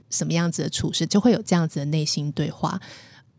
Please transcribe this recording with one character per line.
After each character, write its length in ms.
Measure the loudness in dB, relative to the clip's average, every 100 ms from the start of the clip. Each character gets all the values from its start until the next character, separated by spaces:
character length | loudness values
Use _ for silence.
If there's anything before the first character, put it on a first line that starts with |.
| -2
什 160 | -4 -2
么 80 |
样 180 | 0 0
子 80 | 0
的 60 | -4
处 240 | -2 -2
事。” 140 | -2 2
就 100 | 4
会 140 | 6
有 80 | 4
这 160 | 4 2
样 100 | 2
子 140 | -2
的 60 | -2
内 180 | 0
心 260 | 0 -2 -4
对 180 | -2 -4
话。 280 | -2 -4 -4 -10 -20 -20 -20 _